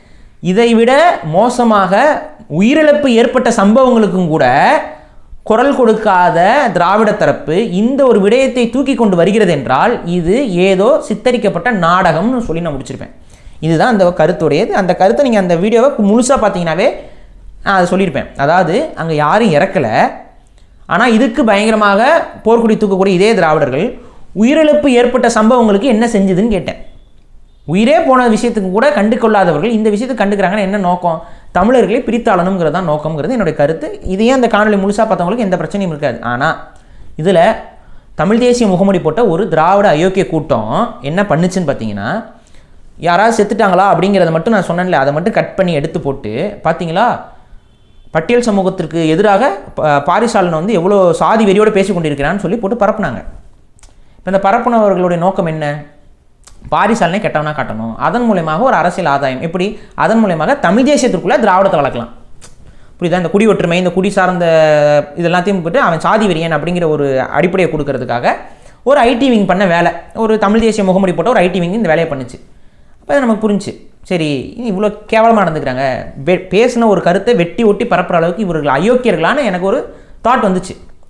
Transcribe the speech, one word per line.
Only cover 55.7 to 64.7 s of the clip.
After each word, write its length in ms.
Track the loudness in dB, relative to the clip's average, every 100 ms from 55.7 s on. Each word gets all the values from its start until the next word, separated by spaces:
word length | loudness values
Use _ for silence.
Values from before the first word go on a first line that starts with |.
| -8 -12 -20 -20 _ _ _ -20 -20 -4
பாரிசாலனை 480 | 0 0 2 0 0
கெட்டவனா 340 | -2 -4 -4
காட்டணும், 420 | -6 -6 -6 -8 -4
அதன் 260 | -2 0
மூலயமாக 380 | 0 0 -2 -2
ஒரு 160 | 0 2
அரசியல் 360 | 0 -2 -2
ஆதாயம். 300 | 0 -2 -4
எப்படி? 380 | -6 -4 -6 -6 -16 -4
அதன் 220 | 0 2
மூலயமாக 420 | 0 0 -2 0
தமிழ் 300 | 0 2 2
தேசியத்திற்குள்ள 500 | 2 2 -2 0 0
திராவிடத்தை 400 | 2 2 2 2
வளர்க்கலாம். 300 | 0 -4 -10 -16 -20 -20 -20 -20 -20 -20 -20 -8
புரியுதா? 180 | -2 -2
இந்த 120 | 0
குடி 180 | 2 2
ஒற்றுமை, 300 | 2 0 0
இந்த 120 | 0
குடி 200 | 0 -2
சார்ந்த 360 | 0 0 0 2 4 4